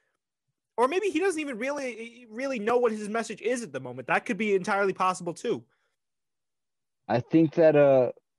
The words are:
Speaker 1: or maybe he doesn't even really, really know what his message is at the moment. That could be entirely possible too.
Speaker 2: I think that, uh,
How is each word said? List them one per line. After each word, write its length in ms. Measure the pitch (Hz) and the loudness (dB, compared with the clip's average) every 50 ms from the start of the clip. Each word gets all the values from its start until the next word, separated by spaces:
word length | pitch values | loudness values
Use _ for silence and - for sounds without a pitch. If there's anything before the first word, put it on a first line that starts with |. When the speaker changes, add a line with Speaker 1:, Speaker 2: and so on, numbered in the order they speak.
| _ _ _ _ _ _ _ _ _ _ _ _ _ _ _ | _ _ _ _ _ _ _ _ _ _ _ _ _ _ _
Speaker 1:
or 120 | - 233 262 | 0 0 0
maybe 200 | 330 370 440 392 | 0 0 -2 -2
he 100 | 277 302 | -2 0
doesn't 220 | 370 392 330 311 | 0 0 -2 -2
even 180 | 302 285 262 196 | -6 -8 -6 -6
really, 680 | 240 269 294 294 277 254 220 214 226 233 233 240 247 220 | -6 -6 -6 -6 -6 -8 -8 -10 -14 -16 -16 -20 -20 -14
really 280 | 214 226 262 277 269 233 | -10 -6 -4 -4 -4 -4
know 200 | 202 220 240 247 | -2 0 2 2
what 140 | 240 233 | 2 2
his 160 | 220 214 214 202 | 0 -2 -6 -4
message 340 | 214 233 226 - 214 - | -4 -4 -4 -6 -10 -6
is 200 | - 214 254 254 | -4 -4 -4 -4
at 100 | 233 170 | -6 -8
the 80 | 131 131 | -10 -10
moment. 280 | 131 123 123 127 123 - | -10 -10 -12 -12 -4 -2
That 160 | 165 196 - | -2 -2 0
could 140 | - 240 180 | -4 -4 -4
be 160 | 220 214 196 | 0 0 0
entirely 380 | 190 180 208 202 196 202 196 | 0 0 0 0 0 0 0
possible 420 | 185 - 190 185 185 185 180 170 156 | 0 0 -2 -2 -2 -2 -6 -10 -10
too. 300 | - - 240 196 120 - _ _ _ _ _ _ _ _ _ _ _ _ _ _ _ _ _ _ _ _ _ _ _ _ _ _ _ _ - | -8 -6 -6 -6 -6 -6 _ _ _ _ _ _ _ _ _ _ _ _ _ _ _ _ _ _ _ _ _ _ _ _ _ _ _ _ -2
Speaker 2:
I 120 | 104 120 | -2 -2
think 340 | 123 - - 165 165 151 - | -2 2 4 4 4 4 4
that, 220 | - 165 156 151 | 4 4 6 8
uh, 360 | 147 147 139 135 131 127 - - - _ _ _ | 6 6 6 6 6 4 2 -2 -8 _ _ _